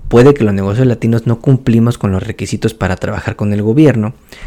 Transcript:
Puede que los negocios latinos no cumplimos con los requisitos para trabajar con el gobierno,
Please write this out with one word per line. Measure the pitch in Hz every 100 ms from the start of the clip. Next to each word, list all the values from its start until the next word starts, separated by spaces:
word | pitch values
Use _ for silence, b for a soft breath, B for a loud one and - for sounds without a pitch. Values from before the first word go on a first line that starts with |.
| -
Puede | 117 135
que | 143
los | 107
negocios | 98 98 110 127
latinos | 117 113 117 117
no | 113
cumplimos | 143 127 - 117 117 117
con | 104
los | 95
requisitos | 98 98 95 104 110
para | - 95
trabajar | 92 - 101 -
con | - 104
el | 104
gobierno, | 107 131 151 120 107 - B B